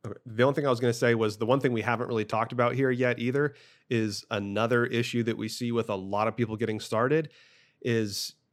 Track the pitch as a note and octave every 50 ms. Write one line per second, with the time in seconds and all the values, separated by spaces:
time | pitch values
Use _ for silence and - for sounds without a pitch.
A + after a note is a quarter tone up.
0 | - G#2+ - - _ A#2+ A2 A2 B2 C#3 C#3 E3 C#3+ C#3 B2 A#2 B2+ A#2+ A2+ -
1 | B2+ A#2+ A#2 A2+ A2+ G#2+ G#2 G#2+ A#2 A2 C3 C#3 C3 C3+ A#2+ A2 G#2 A#2+ A#2+ A2
2 | B2 - A#2+ A2 G#2+ - - A2 A#2 A#2 C3 B2 A#2+ A#2+ A#2+ B2+ C3+ C3 B2+ B2
3 | B2+ B2 A#2+ - A#2 B2 B2+ C#3 C#3+ C#3+ C#3+ - - - _ _ _ _ B2+ A2+
4 | A2 G#2+ G#2 - - _ A2+ G#2 G2+ G2+ G2+ G#2 A2+ A#2 B2 A#2+ A#2+ - - A#2
5 | A#2+ B2 - A#2+ A2+ A#2 A2 - A2 A2 - - B2 A#2+ A#2 A#2 A2 - G#2 F#2+
6 | F#2+ G2 G2+ G2+ G#2+ A2 G#2+ - A#2 A2 A2 G#2 A#2 A2 G#2+ G#2+ - - A2+ G#2+
7 | A#2+ C3+ D3 D#3+ D#3+ D3+ - - - _ _ _ _ _ _ _ - B2 A#2 A2+
8 | A2 G#2 G#2+ - - - - _ _ _